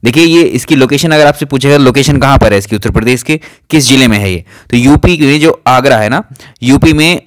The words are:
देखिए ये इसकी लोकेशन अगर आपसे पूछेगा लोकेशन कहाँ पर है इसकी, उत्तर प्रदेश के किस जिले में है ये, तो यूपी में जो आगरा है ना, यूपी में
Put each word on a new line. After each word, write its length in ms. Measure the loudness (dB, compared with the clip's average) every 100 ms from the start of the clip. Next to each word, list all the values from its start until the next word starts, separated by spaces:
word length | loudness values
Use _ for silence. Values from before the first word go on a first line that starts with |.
देखिए 200 | -2 0
ये 180 | 2 2
इसकी 340 | 0 -2 -2 -2
लोकेशन 340 | 0 -2 -2
अगर 160 | 2 0
आपसे 200 | 0 -6
पूछेगा 300 | -2 0 2
लोकेशन 400 | 2 2 0 0
कहाँ 220 | 2 2
पर 140 | 2
है 60 | 0
इसकी, 180 | -2 -6
उत्तर 140 | -4
प्रदेश 320 | -4 -2 -4
के 180 | -4 -6 -6 _ _
किस 180 | -2 2
जिले 200 | 2 2
में 100 | 0
है 140 | -2
ये, 120 | -6 -10 -20 -4
तो 60 | 0
यूपी 420 | 2 2 2 0
में 200 | 0 2
जो 220 | 0 0 0
आगरा 300 | 0 2 0
है 120 | 0
ना, 160 | -4 -6 -20 -20 _
यूपी 300 | -2 2 2
में 300 | 2 0 -2